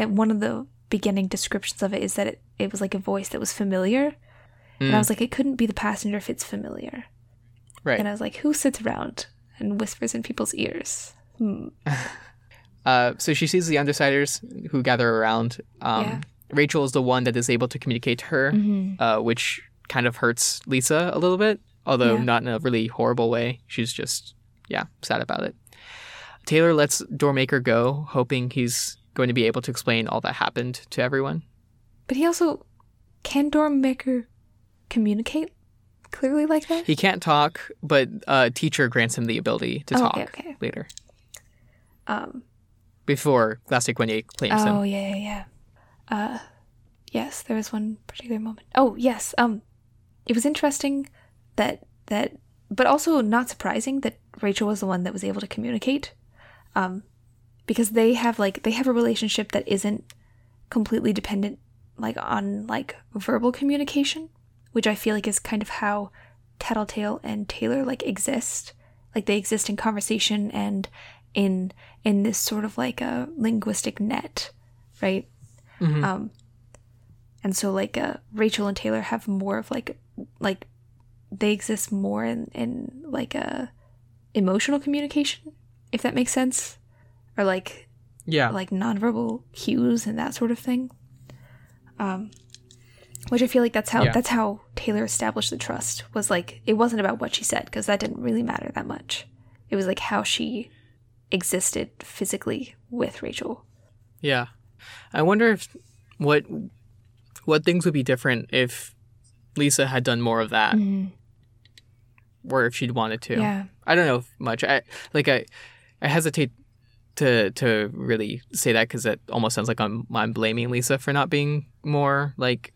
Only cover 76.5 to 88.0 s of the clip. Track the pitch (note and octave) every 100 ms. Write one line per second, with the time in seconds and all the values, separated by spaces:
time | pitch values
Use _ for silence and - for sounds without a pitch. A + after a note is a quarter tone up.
76.5 | _ _ - _ _ - - _ - G3
77.5 | F#3+ G3+ F#3+ G3+ - - - - G#3+ A3
78.5 | A3 G3+ G3 A3 A3 G3+ A3+ - G3 G3
79.5 | G#3+ G#3+ C4 - - _ - - - G#3
80.5 | F#3+ - _ _ _ _ - _ G3 G#3
81.5 | G#3 - G#3+ - G3 G3 G#3 A#3 A#3 A3+
82.5 | - A#3 B3 - B3+ D#4 - - - -
83.5 | - B3 - - - _ _ _ A3 F#3
84.5 | G3+ C#4 C#4+ C#4+ C#4+ D4 D4 C#4+ - D#4
85.5 | - - _ _ A#3 - - B3 - B3+
86.5 | - - - _ _ - - - - F#3+
87.5 | F#3 - - - _